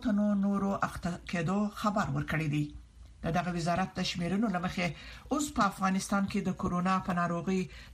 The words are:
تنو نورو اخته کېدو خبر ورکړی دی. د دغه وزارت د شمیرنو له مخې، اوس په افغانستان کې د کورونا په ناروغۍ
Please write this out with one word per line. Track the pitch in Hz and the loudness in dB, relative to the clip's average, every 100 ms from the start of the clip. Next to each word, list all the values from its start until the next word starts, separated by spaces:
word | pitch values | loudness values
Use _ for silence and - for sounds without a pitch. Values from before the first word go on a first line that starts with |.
| 247 | 2
تنو | 202 208 202 | 2 4 4
نورو | 202 196 196 - - | 2 2 0 0 -2
اخته | - 175 180 - | -2 -4 -4 -4
کېدو | 175 165 202 208 - | -2 2 2 0 0
خبر | 208 202 160 | 0 0 0
ورکړی | 143 147 156 156 147 | -2 -2 -2 0 0
دی. | 147 - - - - - | -2 -6 -18 -20 -20 -8
د | 165 | -2
دغه | 175 175 | 0 0
وزارت | 175 165 170 185 - | 0 0 0 0 -2
د | 180 | -2
شمیرنو | 180 170 196 233 | -2 0 2 2
له | 180 | 0
مخې، | 175 190 175 - - - - | -2 0 -2 -2 -12 -16 -2
اوس | 302 294 - | -2 0 2
په | |
افغانستان | 196 - 190 190 - 202 196 | 2 2 2 2 2 0 2
کې | 196 180 | 0 -2
د | - | 0
کورونا | 190 180 185 185 190 | 0 2 2 2 2
په | 175 | 0
ناروغۍ | 175 170 190 190 160 - - | 0 0 0 0 -2 -8 -12